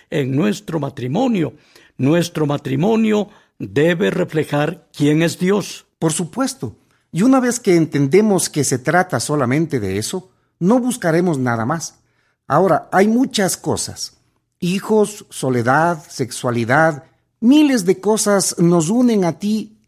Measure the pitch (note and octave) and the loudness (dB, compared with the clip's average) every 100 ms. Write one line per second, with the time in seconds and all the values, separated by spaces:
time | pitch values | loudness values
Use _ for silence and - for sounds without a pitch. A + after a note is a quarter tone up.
0 | _ D#3+ C3 C3+ G#3 G3 - D#3+ C#3 B2+ | _ -4 -2 0 -2 -2 -6 -6 -6 -8
1 | B2 E3 C4 G#3 D3 - _ _ _ - | -6 -2 0 0 -4 -6 _ _ _ -2
2 | C3 E3+ E3+ D#3+ D3+ C#3+ C3+ C3+ F#3+ A3+ | 2 2 0 -2 -2 -2 -4 -2 0 2
3 | A3 G#3 F#3+ - _ _ G#2 G#2+ E3 F3 | 2 0 -2 -8 _ _ -6 0 2 2
4 | G3 F3 F3 D#3 C#3 D3 D3+ F#3 _ - | 0 0 -2 -2 -2 -2 -2 -4 _ -2
5 | D3 D3+ E3 B2+ F3+ G3+ - - _ _ | 0 2 0 0 0 0 -2 -12 _ _
6 | D#3+ D#3 E3 - C4 - A#2 - _ _ | -2 -2 -6 -4 -6 -6 -12 -12 _ _
7 | _ D#3+ A#3+ C4 B3 A#3 G3+ E3+ D#3+ C#3+ | _ 0 4 4 2 0 2 2 2 0
8 | C#3 F3+ A3 F#3 - D3+ C3 B2+ D#3 F3 | 2 4 4 0 -2 -4 -2 -2 0 0
9 | F3+ B2+ - D3 A#2+ C#3+ E3 C3+ G2 F#2+ | 0 -4 -4 -2 0 0 0 -2 -2 -4
10 | G#2+ F#3 - _ _ _ F3 B3+ B3 A#3+ | -6 -8 -12 _ _ _ 2 2 0 -2
11 | F3 D#3+ F3+ C#3 B2 A#2 A2+ E3 - - | 0 0 0 0 -2 -2 -2 -6 -8 -16
12 | _ _ _ _ - D3 F#3 D3+ - F3+ | _ _ _ _ -2 0 2 0 0 2
13 | G#3 A3+ C4+ - F#3 - D#3+ G2 - F#2 | 2 2 0 0 -2 -2 -4 -4 -6 -10
14 | - - _ _ _ _ F3 F#3+ - G#3+ | -14 -16 _ _ _ _ -4 -4 0 2
15 | G#3 - - - C3+ B2 A#2 C#3+ E3+ E3 | 2 -2 -18 -6 -2 0 2 2 2 -2
16 | - - B2+ - B2+ A#2+ A2+ C#3 D#3+ C#3+ | -8 -8 -8 -6 -4 -4 0 2 2 0
17 | - _ _ _ A3+ D4 D4+ B3+ F3+ F#3 | -10 _ _ _ 4 4 4 2 0 0
18 | G3 A3 G#3 G3+ - - E3+ F3 D#3 A#3 | 0 0 2 0 0 0 2 2 2 2
19 | B3 G#3+ F3 - G#3 G#3+ - _ | 2 2 0 -2 -4 -4 -6 _